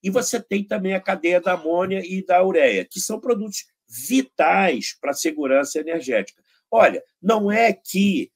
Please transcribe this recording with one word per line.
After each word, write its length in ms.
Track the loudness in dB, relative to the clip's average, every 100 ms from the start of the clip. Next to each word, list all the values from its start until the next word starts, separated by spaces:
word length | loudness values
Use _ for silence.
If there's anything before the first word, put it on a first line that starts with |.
E 80 | 0
você 280 | -2 0 -6
tem 240 | -4 -6
também 300 | -4 -4 -2
a 80 | -4
cadeia 400 | -4 -2 2 2
da 140 | 2
amônia 480 | -2 -2 -2 0 -4
e 180 | -6 -8
da 220 | 0 2
ureia, 400 | 4 4 2 2
que 160 | -4 -8
são 180 | -8 -6
produtos 460 | -2 -2 -4 -10 -14 _ _
vitais 1000 | -14 -2 -2 -2 0 2 4 2 0 -6 -8
pra 140 | -8
segurança 680 | -4 -4 -2 2 2 2 -4
energética. 640 | -4 -6 -2 -2 -2 _ _ _ _
Olha, 320 | 4 4 2 -12 _
não 300 | 0 0 0
é 220 | 2 2
que 560 | 0 -4 0 0 0 -6